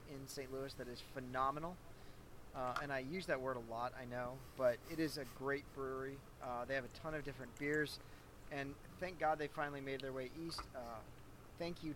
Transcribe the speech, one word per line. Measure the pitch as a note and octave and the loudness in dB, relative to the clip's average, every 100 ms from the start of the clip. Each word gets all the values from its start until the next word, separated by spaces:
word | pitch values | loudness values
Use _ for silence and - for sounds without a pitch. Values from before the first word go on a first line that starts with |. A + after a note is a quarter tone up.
| D3 | -8
in | C#3 C3+ | -8 -6
Saint | - C3 | -4 -4
Louis | C3 C3+ - | -2 -2 -4
that | B2 | -4
is | A#2 - | -6 -6
phenomenal. | C#3 B2+ C3 C3+ D3 E3 F3+ - - - - - - - C#3+ | -4 0 4 6 6 0 -4 -8 -10 -10 -10 -10 -10 -8 0
Uh, | B2+ A#2+ | 2 2
and | C#3+ | 2
I | C3+ | 2
use | C3 F3+ F3 | 2 0 2
that | C#3 | 2
word | C3 B2 | 4 0
a | A2+ | 0
lot, | A2+ B2 B2+ | 0 0 0
I | B2 | -2
know, | B2 B2 C3 B2+ - | 0 0 -2 -6 6
but | B2+ A#2 - | 8 8 2
it | D#3+ | 2
is | D#3 D3 | 2 2
a | B2+ - | -4 0
great | C3+ C#3 C#3+ - | 2 4 2 -4
brewery. | C3+ C3 C3+ C#3 - - | -2 0 -2 -4 -10 -8
Uh, | C3+ A#2+ B2 | -2 -2 2
they | |
have | C3+ A#2+ | 2 0
a | - | -4
ton | D#3+ | -2
of | D#3 | 0
different | C#3 B2+ A#2+ - | -2 -4 -8 -2
beers, | C#3+ D3+ D3 - - - - - - | 4 6 4 0 -8 -12 -12 -12 -4
and | C#3+ C#3 C#3+ - - | -2 -2 -4 -10 -4
thank | F#3 E3+ | -4 4
God | D#3 D#3 | 6 6
they | D3 | 4
finally | D#3+ D3 C#3+ | 0 0 0
made | C3+ C3+ | -2 0
their | C3+ | 0
way | C3 B2+ D3+ E3 | -2 -2 -2 -2
east. | D#3 - C3+ | -2 -4 -6
Uh, | A#2 A2+ G#2+ - - - - - | -6 -6 -8 -12 -12 -14 -12 -4
thank | E3+ F3 | -2 -2
you | D#3+ | -4